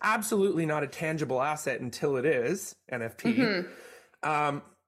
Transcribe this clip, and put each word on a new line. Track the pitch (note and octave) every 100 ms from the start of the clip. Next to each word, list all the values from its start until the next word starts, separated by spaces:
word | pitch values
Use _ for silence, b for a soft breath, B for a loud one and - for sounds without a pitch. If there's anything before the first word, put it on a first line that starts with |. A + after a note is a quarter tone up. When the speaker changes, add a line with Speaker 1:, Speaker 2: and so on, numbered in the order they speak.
Speaker 1:
absolutely | G#3+ A3 G#3 G#3+ G3 E3 D#3
not | D3+
a | C3+
tangible | - D#3+ D#3+ C#3+ B2+
asset | C#3+ D3+ C#3 B2
until | B2 - D3+ C3
it | D3
is, | C3 A#2+ G3 - - -
N | B2
F | A2+ -
T, | A#3+
Speaker 2:
Mm-hmm. | A3+ A#3 F#3 F3+ - - - - _ D3
Speaker 1:
um, | D3+ D3 C#3+ - _